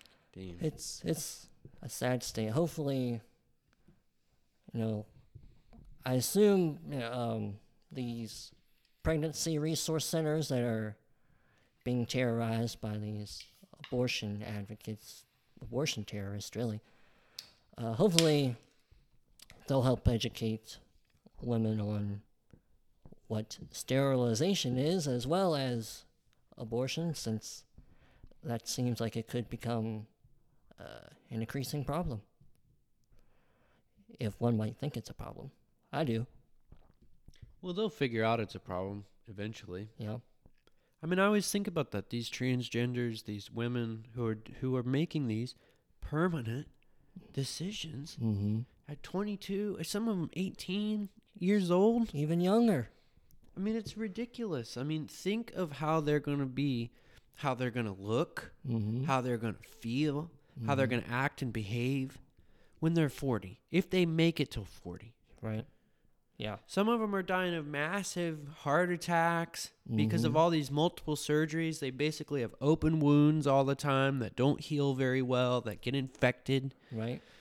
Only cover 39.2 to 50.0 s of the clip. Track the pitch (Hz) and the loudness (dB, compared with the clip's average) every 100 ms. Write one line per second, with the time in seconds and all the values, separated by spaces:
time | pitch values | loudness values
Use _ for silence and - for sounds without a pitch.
39.2 | - 101 107 113 - 90 107 - 107 113 | -18 -8 -8 -8 -10 -10 -10 -10 -8 -8
40.2 | - _ - - _ _ _ _ 165 180 | -10 _ -20 -20 _ _ _ _ -2 4
41.2 | 196 214 - 208 202 170 139 107 95 120 | 6 4 2 -2 0 -2 -2 -2 -4 -4
42.2 | 117 - 127 127 117 117 120 123 120 110 | -4 -2 0 0 0 0 0 0 -2 -4
43.2 | - 104 - 113 120 123 117 113 120 117 | -8 -8 -8 -4 -2 -2 -2 -6 -10 -4
44.2 | 117 110 - - 131 127 120 135 170 160 | -2 -2 -6 -6 -2 0 0 0 0 0
45.2 | 131 107 123 - _ _ _ _ - 151 | 0 0 -2 -8 _ _ _ _ -6 0
46.2 | 180 165 110 120 151 - _ _ _ - | 0 0 -4 -6 -6 -16 _ _ _ -20
47.2 | - - 135 - 175 214 160 147 143 - | -10 -6 -6 -4 -6 -6 -8 -10 -10 -4
48.2 | 113 101 104 110 120 _ - 147 - 185 | -2 0 0 -2 -4 _ -14 -12 -6 -4
49.2 | 208 202 - 196 208 - 165 208 | -4 -6 -4 -4 -2 -4 -4 -2